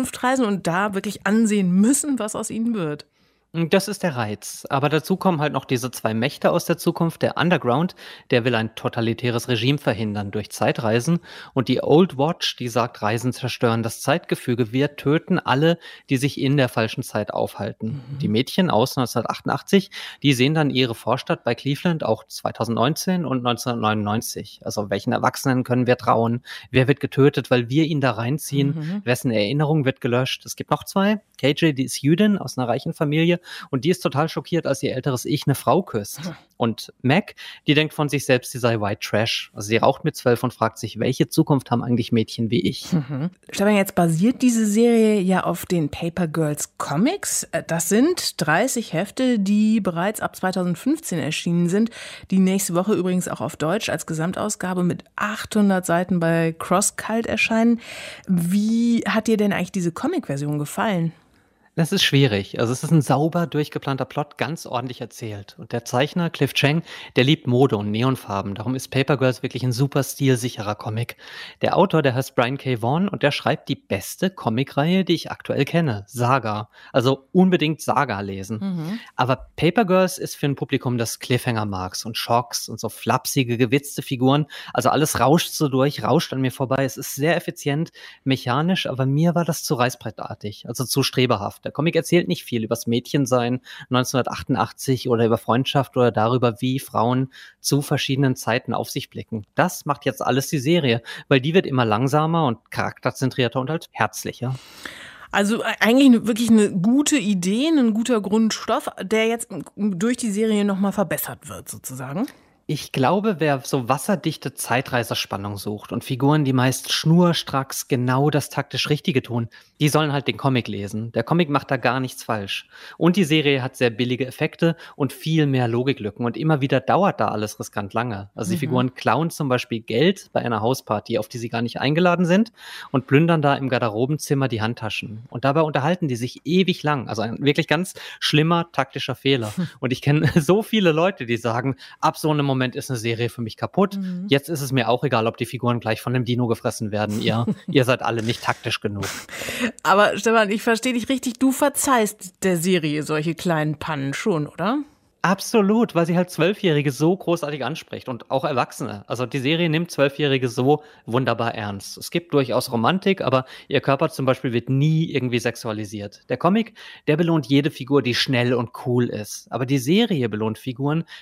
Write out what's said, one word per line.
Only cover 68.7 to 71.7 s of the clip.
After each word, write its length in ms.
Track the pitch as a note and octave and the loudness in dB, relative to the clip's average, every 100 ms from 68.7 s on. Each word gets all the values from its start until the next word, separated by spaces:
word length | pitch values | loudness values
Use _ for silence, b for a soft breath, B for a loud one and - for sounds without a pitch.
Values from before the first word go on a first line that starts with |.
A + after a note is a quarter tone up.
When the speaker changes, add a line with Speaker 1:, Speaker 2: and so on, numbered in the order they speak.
| C3 | -6
Speaker 2:
ist 140 | - | -2
Paper 260 | C3 C3+ C#3+ | 0 2 2
Girls 280 | C3 B2 | 2 0
wirklich 200 | C3 B2+ | -4 -4
ein 80 | B2+ | -2
super 320 | A#2 C#3 D3 | 0 0 0
stilsicherer 720 | C3 - C3+ B2 B2 - G#2 G#2 | -2 0 2 2 0 -4 -6 -6
Comic. 400 | - A2+ A#2+ - B B B - | -6 -4 -6 -10 B B B -2
Der 160 | - | 2